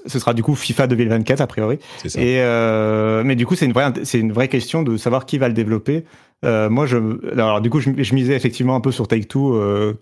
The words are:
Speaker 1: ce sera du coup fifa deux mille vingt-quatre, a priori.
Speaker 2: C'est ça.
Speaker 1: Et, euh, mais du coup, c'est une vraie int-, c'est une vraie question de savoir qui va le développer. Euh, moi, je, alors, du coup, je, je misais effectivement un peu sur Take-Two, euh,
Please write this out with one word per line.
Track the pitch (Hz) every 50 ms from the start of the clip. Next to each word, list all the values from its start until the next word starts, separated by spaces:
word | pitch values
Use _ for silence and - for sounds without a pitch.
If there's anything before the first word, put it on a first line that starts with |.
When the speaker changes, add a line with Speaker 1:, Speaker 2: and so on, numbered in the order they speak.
| -
Speaker 1:
ce | - - 127
sera | - 117 120
du | 113 110
coup | - 143
fifa | - - - - - 135
deux | 127 123
mille | 113 120
vingt-quatre, | 110 113 113 110 - 131 143
a | 139
priori. | - - - 110 107 135 151 - - - -
Speaker 2:
C'est | - -
ça. | - 131
Speaker 1:
Et, | 123 123 127 127
euh, | 127 120 117 117 113 113 110 110 110 107 110 107 107 110 110 110 117
mais | 135 131
du | 117 120
coup, | - 185
c'est | 180 160
une | 127 110
vraie | 123 143
int-, | 139 120 - -
c'est | - - 120
une | 110 110 104
vraie | 117 131 127
question | - 123 110 - - 165 160
de | 123 113
savoir | 107 - 120 120 131 127
qui | - -
va | 139 135
le | 120 113
développer. | 113 110 107 113 107 110 135 147 165 160 - - - - _ _ - -
Euh, | 123 113 110 107 107
moi, | 113 131 151
je, | 127 123 120 110 110 113 - - -
alors, | - 117 110 110 107 104
du | 107 120
coup, | 120 151
je, | 117 139 135
je | 139 131 110 131
misais | 135 123 127 139
effectivement | 127 - 120 - - 127 127 131
un | 135
peu | 117 135
sur | 123 - 110
Take-Two, | - 117 113 104 - - 135 139 139 120
euh, | 110 104 101 101 101 107 107 107 110